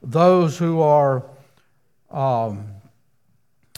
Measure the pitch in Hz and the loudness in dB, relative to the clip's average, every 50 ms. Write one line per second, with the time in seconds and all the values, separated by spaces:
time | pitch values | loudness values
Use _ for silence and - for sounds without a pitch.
0 | - 123 117 160 175 180 185 180 175 156 - - 170 170 165 165 156 151 147 147 | -14 -6 0 2 4 4 4 4 2 0 -2 -2 -4 -2 0 0 2 4 4 4
1 | 143 135 131 127 - - - - _ _ _ _ _ _ _ _ _ _ _ _ | 4 2 0 -2 -6 -10 -18 -20 _ _ _ _ _ _ _ _ _ _ _ _
2 | _ _ - 151 135 135 123 117 113 110 101 101 104 104 101 98 - _ _ _ | _ _ -8 -6 -4 -2 -2 -2 -4 -6 -8 -10 -14 -16 -18 -20 -20 _ _ _
3 | _ _ _ _ _ _ _ _ _ _ _ _ _ _ _ | _ _ _ _ _ _ _ _ _ _ _ _ _ _ _